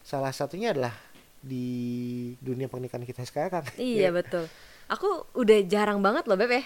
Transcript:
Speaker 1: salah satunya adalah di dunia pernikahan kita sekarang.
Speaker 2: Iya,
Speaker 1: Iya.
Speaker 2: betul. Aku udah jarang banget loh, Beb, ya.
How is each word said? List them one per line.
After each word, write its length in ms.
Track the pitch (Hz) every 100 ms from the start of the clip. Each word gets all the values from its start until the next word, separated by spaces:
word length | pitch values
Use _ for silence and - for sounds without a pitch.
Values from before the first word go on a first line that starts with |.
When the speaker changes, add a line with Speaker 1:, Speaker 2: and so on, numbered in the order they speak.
Speaker 1:
salah 280 | - 139 135
satunya 400 | 131 143 175 226
adalah 240 | 147 123 107 - - - -
di 280 | 135 127 123 123 120 120 123 123 123 123
dunia 280 | 131 123 131
pernikahan 380 | 127 127 123
kita 200 | 123 123
sekarang. 420 | 123 147 175 175 135
Speaker 2:
Iya, 340 | - 254 226 185
Speaker 1:
Iya. 20 |
Speaker 2:
betul. 340 | 175 175 175 160 - - - -
Aku 400 | - 381 359 -
udah 260 | - 214 214 185
jarang 340 | 208 208 202
banget 260 | 196 269 233
loh, 100 | 185
Beb, 120 | 240
ya. 140 | 247